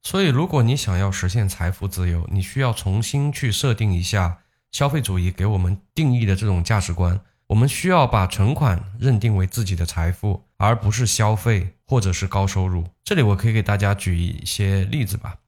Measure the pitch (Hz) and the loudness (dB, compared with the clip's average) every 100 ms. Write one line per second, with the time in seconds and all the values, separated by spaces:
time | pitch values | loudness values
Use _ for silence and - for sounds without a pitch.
0 | - 196 185 131 175 143 117 139 - 90 | -6 0 2 2 2 2 2 2 0 0
1 | 98 95 90 110 98 - 90 95 98 95 | 0 0 -2 0 -2 -2 -4 -4 -6 -2
2 | 90 85 82 98 90 - 131 110 95 95 | -2 -2 -2 -4 -4 -2 -2 -2 -2 -2
3 | - 143 143 139 131 101 143 110 107 87 | -2 -2 -2 -2 -4 0 0 0 0 0
4 | 87 107 90 87 _ _ _ - 143 151 | 0 0 -2 -4 _ _ _ -2 0 0
5 | 107 92 87 92 98 101 90 98 _ - | -2 0 0 0 0 2 0 -2 _ 0
6 | 156 123 110 95 107 90 87 107 - 85 | 2 2 2 2 2 0 2 0 0 0
7 | 90 92 - _ _ 107 135 - 185 185 | 0 0 -4 _ _ 2 2 0 2 4
8 | 127 110 95 - 98 156 143 87 95 107 | 4 2 0 2 0 2 2 0 -4 -4
9 | 123 113 117 101 92 - 98 90 85 - | 0 2 2 2 0 -2 -4 -2 -2 -2
10 | 82 90 107 92 _ _ 101 117 101 107 | -2 -2 -2 -4 _ _ 0 2 0 0
11 | 120 - 107 110 120 104 90 - _ 127 | -2 2 2 2 0 0 -2 -10 _ 0
12 | 98 90 95 101 98 98 92 90 85 _ | 0 -2 -2 0 0 0 -2 -2 -4 _
13 | - 196 117 98 113 110 101 104 101 98 | -4 2 2 2 2 0 0 0 0 0
14 | - 87 87 - - - 101 98 95 143 | -2 -2 -2 -4 -8 -4 0 0 -2 -2
15 | 107 - - - | -4 -4 -8 -14